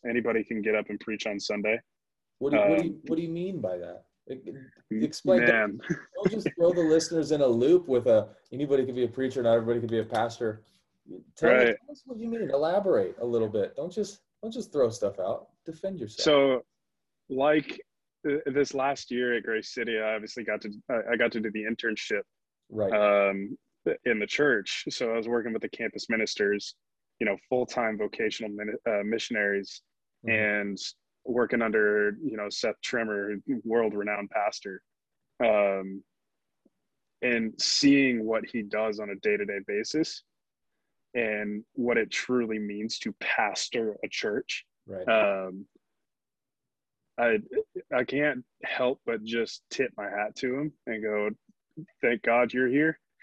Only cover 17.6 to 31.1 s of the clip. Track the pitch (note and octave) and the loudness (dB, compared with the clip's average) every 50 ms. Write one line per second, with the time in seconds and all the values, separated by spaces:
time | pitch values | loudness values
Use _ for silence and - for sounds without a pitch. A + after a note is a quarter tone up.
17.6 | D#3 - - - - _ _ _ _ _ _ _ - D3+ C#3 D3+ - C#3+ C3 C#3+ | 2 -2 -8 -16 -16 _ _ _ _ _ _ _ -4 -2 -2 -2 -2 -2 0 2
18.6 | C#3 - - C3+ C3 C#3 C#3 - - - A#2+ A#2+ B2 B2 A#2+ A2+ G2+ A#2 A2+ A2 | 0 0 0 -2 0 0 -2 -4 -6 -6 -2 0 0 2 0 0 0 -2 -4 -4
19.6 | - - - B2+ A#2 A#2 A2+ A2 A2 A2 A2 G#2+ G#2 G#2 - B2 G#2+ A2 G#2+ G#2+ | -4 -6 -6 -6 -4 -2 -2 -2 0 0 -2 -2 -4 -8 -10 -10 -6 -4 -4 -4
20.6 | - G#2+ G#2 G#2 - - B2+ A2+ G2+ - A#2+ A2+ A#2+ A2+ A#2 A#2 G#2+ A2 G2+ G#2+ | -4 -8 -12 -10 -8 -4 -2 -2 -2 0 2 2 2 2 2 0 -4 -4 -4 -4
21.6 | G#2+ A2 A#2 - - A2+ G#2+ - - - G#2+ G2+ - _ _ _ _ _ _ _ | -4 -4 -4 -2 -2 -2 -2 -2 -4 -4 -2 -4 -4 _ _ _ _ _ _ _
22.6 | _ - G#2+ G#2+ G#2 G2 G2 G#2+ G#2 G#2 G2+ G2+ G2 G2 G2 G2 G2+ G#2 - - | _ -10 -4 -2 0 2 4 4 6 6 6 6 6 4 2 0 -4 -6 -8 -12
23.6 | _ _ _ _ - E2 - - - B2 A2+ G#2+ G#2 G2+ - - D3 D3 B2 G#2 | _ _ _ _ -2 -2 -2 -2 0 0 0 0 -2 -2 0 2 4 4 4 2
24.6 | F#2+ - - - - - - - B2+ A2+ A2+ A#2 A2 A#2 A#2+ A#2 G#2+ A#2+ A2 A2+ | 0 -2 -6 -6 -6 -6 -6 -4 -2 -2 -2 -2 -2 0 0 -2 0 -2 -4 -4
25.6 | - G#2+ - - A#2 G#2+ - G2+ - - A#2 A2 G#2+ - - - G#2 G2+ G#2 G#2 | -4 -6 -6 -4 -6 -6 -6 -6 -6 -2 0 0 0 0 0 0 2 2 2 0
26.6 | - - - _ _ _ _ _ _ _ _ - A#2 G#2+ G2 F2+ _ - B2+ B2+ | -2 -8 -14 _ _ _ _ _ _ _ _ -2 -2 0 -2 -2 _ -2 0 0
27.6 | B2 - - B2+ A#2+ A2 G#2+ G2+ G#2 G2+ - - A2+ G#2+ - - A2 G#2+ G#2 G#2 | 0 0 -2 -2 -2 -2 -2 -2 -4 -4 -2 -2 -2 -2 -2 -4 -8 -8 -8 -6
28.6 | G#2+ G#2+ G#2+ - - A#2 G#2+ G2+ G2+ G#2+ A2+ A2+ - - A#2+ G#2+ G#2 G2+ G2+ G2 | -6 -6 -6 -4 -2 0 0 0 0 0 -2 -2 -2 -2 -2 0 2 2 2 0
29.6 | G2 - - - _ _ _ _ _ _ _ _ - A2+ A2+ A2 G#2+ G#2+ G#2 G#2 | -2 -6 -12 -18 _ _ _ _ _ _ _ _ -4 0 0 2 2 2 0 0
30.6 | G2+ G2+ G2 F#2 - - - _ _ _ | -2 -2 -4 -6 -8 -10 -12 _ _ _